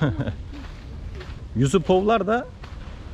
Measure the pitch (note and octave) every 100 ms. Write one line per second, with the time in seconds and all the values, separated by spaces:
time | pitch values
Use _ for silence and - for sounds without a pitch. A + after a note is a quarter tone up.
0 | D3 - - - - - - - - -
1 | - - - - - G#2+ C3+ G3 D#3+ F#3
2 | G#3 A3+ F#3 A#3 C4+ - - - - -
3 | -